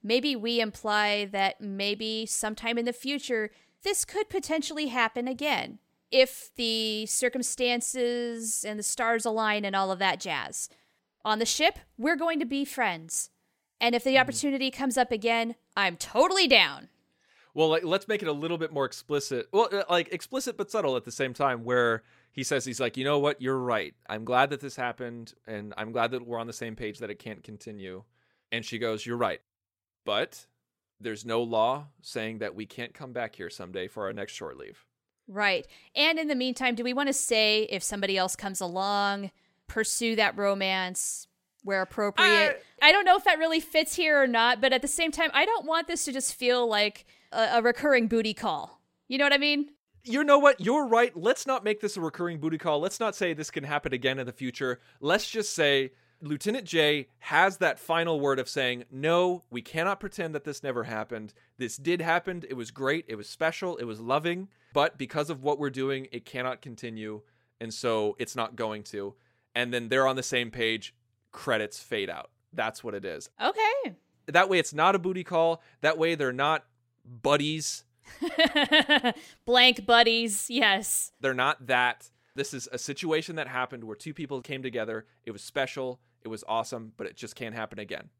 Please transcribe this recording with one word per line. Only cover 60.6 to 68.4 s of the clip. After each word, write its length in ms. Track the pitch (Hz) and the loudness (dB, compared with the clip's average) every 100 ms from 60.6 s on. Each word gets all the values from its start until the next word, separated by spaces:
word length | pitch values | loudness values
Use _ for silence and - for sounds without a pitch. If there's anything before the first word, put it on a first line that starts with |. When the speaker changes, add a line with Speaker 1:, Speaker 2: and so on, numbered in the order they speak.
Speaker 2:
never 220 | 143 120 | -4 -4
happened. 480 | 113 110 107 117 107 _ _ _ | -4 -6 -6 -8 -10 _ _ _
This 220 | 123 - | -8 -4
did 240 | 139 180 | -2 0
happen. 420 | 165 170 170 180 165 | 2 0 0 -8 -8
It 40 | |
was 160 | 131 113 | -10 -10
great. 360 | 117 135 156 165 | -4 -2 -2 -4
It 60 | |
was 120 | 110 101 | -12 -12
special. 480 | - 160 165 185 - | -2 -2 -2 -6 -6
It 60 | |
was 140 | 120 107 | -8 -8
loving. 460 | 117 139 160 175 196 _ _ | 0 0 0 -4 -8 _ _
But 240 | 147 156 135 | 2 2 0
because 320 | 131 156 151 | -6 -4 -4
of 120 | 147 | -2
what 160 | 135 147 | -2 -2
we're 120 | 143 | -2
doing, 380 | 127 131 135 131 | -2 -4 -4 -6
it 120 | 123 - | -14 -10
cannot 340 | 127 127 123 | -6 -6 -6
continue. 600 | 139 113 120 113 107 107 104 _ _ _ | -12 -12 -12 -10 -10 -12 _ _ _ _
And 120 | 113 | -12
so 420 | 110 127 110 104 104 | -4 0 2 0 -2
it's 180 | 120 | -6
not 200 | 127 | -4